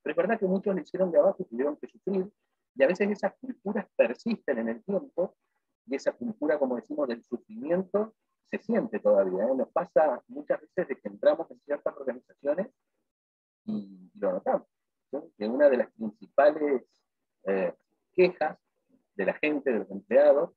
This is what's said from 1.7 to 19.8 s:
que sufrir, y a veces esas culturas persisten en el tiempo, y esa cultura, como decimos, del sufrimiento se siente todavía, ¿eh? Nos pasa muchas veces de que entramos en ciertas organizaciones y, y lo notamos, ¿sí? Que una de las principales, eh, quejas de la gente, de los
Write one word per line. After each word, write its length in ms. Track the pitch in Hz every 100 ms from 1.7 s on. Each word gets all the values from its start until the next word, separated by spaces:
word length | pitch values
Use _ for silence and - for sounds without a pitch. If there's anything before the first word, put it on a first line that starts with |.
| -
que 100 | -
sufrir, 400 | - - 196 190 _ _ _ _ -
y 80 |
a 40 | 135
veces 200 | 185 202
esas 240 | 208 196 -
culturas 500 | 262 - 196 214 - -
persisten 600 | 247 - 233 202 - 123
en 120 | 113
el 140 | 117
tiempo, 520 | - 196 - - 185 _ _ _ _ _ -
y 100 | 269
esa 160 | -
cultura, 440 | - 240 220 302 302
como 180 | 135 123
decimos, 320 | - 302 190
del 160 | 117
sufrimiento 920 | _ 120 _ 110 139 180 185 202 220 _ _ _ _
se 80 | 208
siente 400 | - 226 - 110
todavía, 480 | 104 104 95 92 110
¿eh? 100 | 135
Nos 140 | 113
pasa 540 | 214 180 170 156 120 _
muchas 320 | 143 147 -
veces 280 | - - 170
de 80 | -
que 120 | -
entramos 440 | 101 147 - -
en 80 | 123
ciertas 360 | - 143 - 143
organizaciones 720 | 131 123 _ _ 139 156 226 _ _ _ _ _ _ _ _ _ 107
y, 440 | 107 98 95 -
y 80 | -
lo 120 | 98
notamos, 360 | 92 - - - _ _ _ _
¿sí? 80 | - 165 _
Que 100 | 107
una 220 | 131 147
de 80 | 117
las 140 | 110
principales, 920 | _ 110 - - - 147 156 147 127 - _ _ _ _ _ 190
eh, 300 | - 127 - _ _ _
quejas 440 | - 180 - - 185 _ _ _ _ _
de 120 | - 92
la 80 |
gente, 380 | - 151 147 135
de 80 |
los 120 | 110